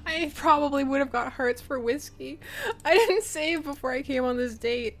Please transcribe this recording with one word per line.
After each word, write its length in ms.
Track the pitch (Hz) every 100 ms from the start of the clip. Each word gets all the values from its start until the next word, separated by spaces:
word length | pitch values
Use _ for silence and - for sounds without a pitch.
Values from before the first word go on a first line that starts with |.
I 260 | 339 320 330
probably 480 | - 320 302 294 277
would 160 | 269 269
have 120 | 269
got 220 | 240 240
hearts 280 | - 247 247
for 180 | - 262
whiskey. 600 | 233 277 - - 262 311 - - 453 453
I 120 | 285
didn't 280 | 359 453 392
save 400 | 427 311 302 330
before 280 | 302 285 254
I 100 | 254
came 220 | 277 262
on 140 | 254 247
this 200 | 247 220
date. 420 | 233 240 233 -